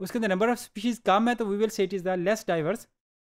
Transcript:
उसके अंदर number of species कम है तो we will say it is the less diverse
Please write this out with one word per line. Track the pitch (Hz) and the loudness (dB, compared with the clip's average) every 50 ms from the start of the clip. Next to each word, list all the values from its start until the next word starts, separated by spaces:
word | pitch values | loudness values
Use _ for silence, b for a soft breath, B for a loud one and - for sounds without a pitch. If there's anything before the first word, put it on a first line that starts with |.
उसके | 190 185 - 240 | -10 -6 -4 -2
अंदर | 220 208 185 | 0 0 2
number | 185 214 233 240 | 2 2 2 0
of | 226 - | -2 -4
species | - _ 208 202 240 233 - | -12 _ -4 -2 -2 -2 0
कम | - 202 185 202 226 240 | 2 4 4 4 4 2
है | 240 | 2
तो | 226 233 | 0 -2
we | 202 196 202 220 | -2 0 0 0
will | 214 - | -2 0
say | - 196 180 | -2 -2 -2
it | 202 190 | -2 -4
is | 170 | -2
the | 185 185 185 170 | -2 -2 0 0
less | 190 220 - - - | 0 0 0 0 -2
diverse | 175 165 151 160 202 233 - _ _ _ _ _ _ _ _ | -2 0 0 -2 -2 -4 -8 _ _ _ _ _ _ _ _